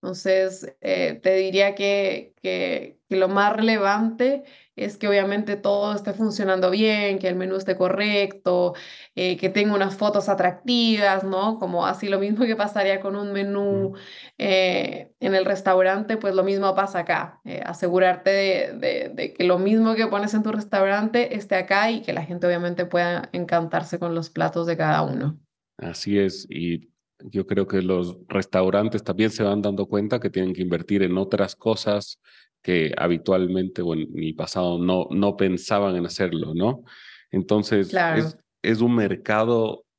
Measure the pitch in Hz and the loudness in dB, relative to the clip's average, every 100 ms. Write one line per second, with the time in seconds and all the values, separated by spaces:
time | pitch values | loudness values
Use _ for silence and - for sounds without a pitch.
0 | 190 185 190 190 190 185 - - - 185 | -8 -6 2 2 2 -2 -14 -8 -2 0
1 | 170 151 185 190 190 185 202 202 202 202 | 0 0 2 2 2 4 2 2 0 2
2 | 196 185 - _ 185 185 185 160 - - | 0 -4 -10 _ -6 -4 -2 -4 -8 -20
3 | _ 190 185 196 202 214 226 220 196 208 | _ 0 2 4 2 2 2 2 2 2
4 | 226 226 247 277 277 - _ - 208 208 | 0 0 0 0 -6 -20 _ -8 -8 -4
5 | 214 202 196 202 214 196 202 202 208 208 | 2 2 2 -2 -4 -4 0 0 0 -4
6 | 208 196 220 208 190 190 180 190 220 214 | -6 -2 -2 0 0 2 2 4 2 2
7 | 202 190 185 180 185 190 190 185 180 190 | 0 -2 -2 -2 -2 -4 -2 0 2 2
8 | 208 208 196 196 - 180 180 175 - - | 2 2 0 -2 0 2 2 -2 -16 -20
9 | - - 180 175 185 190 208 202 196 196 | -14 -4 -2 0 0 2 2 2 0 0
10 | 208 202 196 190 180 180 - 240 233 220 | 0 0 0 2 0 0 0 2 4 4
11 | 202 190 196 190 208 226 185 175 185 185 | 4 2 0 0 0 -2 -2 0 0 -2
12 | 202 196 202 214 240 220 208 208 196 190 | -2 0 0 0 0 0 -2 0 0 0
13 | 196 196 202 196 202 202 202 196 196 190 | -2 -6 -4 -4 -2 0 0 0 -2 -6
14 | - - - _ 214 190 185 180 - - | -16 -20 -20 _ 2 4 4 0 -2 -8
15 | - _ - 190 190 196 196 185 185 196 | -14 _ 0 0 0 0 2 4 4 2
16 | 214 220 202 190 185 196 196 190 196 185 | -2 -2 0 0 0 2 0 0 0 -2
17 | 170 165 - - - 180 - 170 180 180 | -2 -2 -2 -12 -12 -10 -8 -4 0 4
18 | 185 180 - 196 196 185 - - - - | 4 4 2 2 2 0 -2 -2 -2 -2
19 | - - - - 175 180 190 220 220 220 | -6 -6 -8 0 2 2 4 4 4 2
20 | 226 202 208 214 214 214 214 202 196 202 | 0 0 0 0 0 -4 -2 0 2 2
21 | 214 240 240 208 214 190 185 196 220 233 | 0 0 0 -4 -2 -2 2 2 2 0
22 | - - 151 175 175 175 175 175 175 175 | -4 -6 -6 -2 0 0 -2 -4 -2 0
23 | 175 175 - 175 170 170 165 165 160 175 | 0 -2 -6 -6 0 0 0 -4 -4 -6
24 | 175 165 160 - 160 165 170 165 156 156 | -4 -4 -6 -2 -2 -2 -2 0 2 2
25 | 151 127 143 160 _ _ _ _ 85 85 | 0 -2 -4 -6 _ _ _ _ -12 -8
26 | - 101 98 92 - - 85 85 - _ | 0 2 2 -2 -12 -6 -4 -4 -8 _
27 | _ _ - 104 95 101 95 98 92 92 | _ _ -8 -6 -2 -2 0 0 0 0
28 | 87 87 - 98 95 92 92 98 107 107 | -2 -8 -4 -4 0 2 2 2 0 -2
29 | - 95 107 - 104 101 101 98 98 104 | -4 0 0 2 0 0 0 -2 -2 -2
30 | 104 123 101 92 92 90 90 85 85 101 | 0 -2 -2 -2 -2 -2 -2 -2 0 0
31 | 95 92 95 - 98 - 113 110 - 104 | 2 0 0 0 0 -2 -2 0 0 -2
32 | - - _ - _ _ - 90 78 - | -2 -16 _ -20 _ _ 0 2 2 0
33 | 87 85 85 92 90 92 92 - 85 80 | 0 2 2 2 2 0 -2 -4 -4 -4
34 | 78 78 80 78 80 - 90 87 87 92 | -4 -6 -6 -6 -6 -2 -2 0 2 0
35 | - 87 101 101 98 90 - 104 101 92 | 0 0 0 2 0 0 0 0 2 0
36 | 87 - 92 82 78 82 101 127 - - | -4 -2 -2 -2 -4 0 0 -2 -10 -20
37 | - - _ 98 92 107 104 107 98 190 | -20 -20 _ -4 0 0 2 0 0 0
38 | 170 160 160 - _ _ - 110 120 120 | 0 0 -2 -8 _ _ -2 2 2 4
39 | 104 120 - 107 113 117 110 - _ | 2 -2 0 0 2 2 0 -4 _